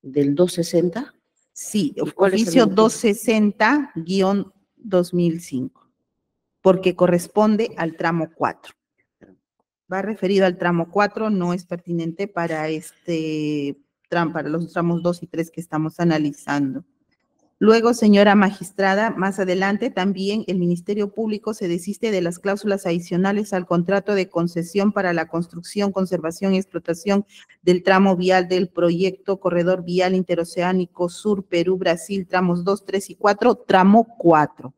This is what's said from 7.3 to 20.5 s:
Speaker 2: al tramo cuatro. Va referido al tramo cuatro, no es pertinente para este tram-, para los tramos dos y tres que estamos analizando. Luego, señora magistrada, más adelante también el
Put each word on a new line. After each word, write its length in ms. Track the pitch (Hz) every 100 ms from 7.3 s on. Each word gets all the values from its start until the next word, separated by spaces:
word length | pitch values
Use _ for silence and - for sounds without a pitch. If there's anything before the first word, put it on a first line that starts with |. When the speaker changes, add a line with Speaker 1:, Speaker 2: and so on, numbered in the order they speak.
| - 214 208 233 -
Speaker 2:
al 200 | 170 160
tramo 340 | 170 165 160
cuatro. 380 | _ 135 - - _ _ _ _ _ - _ _ _ _ _ _
Va 80 | 185
referido 460 | 196 214 185 196 190
al 100 | 175
tramo 320 | 175 175 165
cuatro, 380 | 202 208 208 220
no 240 | 202 175
es 140 | 180 175
pertinente 640 | 175 175 170 165 165 196
para 400 | - 170 160 156
este 1080 | 156 156 _ - 170 156 156 151 151 143 - _ _ _
tram-, 240 | 170 165
para 160 | 165 147
los 240 | 160 170
tramos 300 | 180 170 170
dos 200 | 170 175
y 40 | 160
tres 240 | 160 165
que 100 | -
estamos 380 | 175 156 156 -
analizando. 840 | 170 156 151 143 - 143 139 131 - _ _ _ _ _ _ _
Luego, 320 | 208 226 226
señora 440 | 233 208 202 208 202
magistrada, 760 | 196 208 175 - 196 196 220
más 300 | - 190 196
adelante 500 | 185 185 196 202 233
también 540 | - 190 185 190 214
el 140 | -